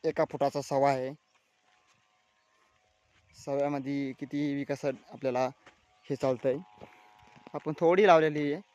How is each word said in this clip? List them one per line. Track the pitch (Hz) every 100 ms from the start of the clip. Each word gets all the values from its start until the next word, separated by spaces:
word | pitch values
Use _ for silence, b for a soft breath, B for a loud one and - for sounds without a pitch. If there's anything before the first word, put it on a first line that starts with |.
एका | 160 151 156
फुटाचा | 143 143 147
सवा | 135 139 139
आहे. | 135 131 147 _ _ _ _ _ _ _ _ _ _ _ _ _ _ _ _ _ _ _ _ _ -
सव्यामध्ये | - 139 143 143 135 139 139 127
किती | 135 143 147
विकास | 143 139 143
आपल्याला | 147 127 - - 131 123 131 135 - _ _ _ -
हे | 139
चालतंय. | 135 127 135 135 190 - - - - - - - -
आपण | 147 - 151
थोडी | 165 185 208
लावलेली | 165 156 151 147
आहे | 151 -